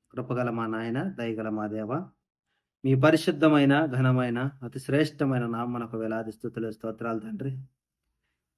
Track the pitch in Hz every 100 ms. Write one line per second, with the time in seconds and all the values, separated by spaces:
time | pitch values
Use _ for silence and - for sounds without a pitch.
0 | _ - 120 123 120 113 113 110 117 120
1 | 190 190 117 110 110 107 107 110 107 143
2 | 190 _ _ _ _ _ _ _ 131 135
3 | 151 160 - 151 156 151 139 139 160 127
4 | 131 127 123 120 135 - 120 131 - 139
5 | 151 - 143 127 117 113 120 123 113 113
6 | 110 113 110 107 117 113 113 107 113 110
7 | 117 113 110 104 131 131 135 _ _ _
8 | _ _ _ _ _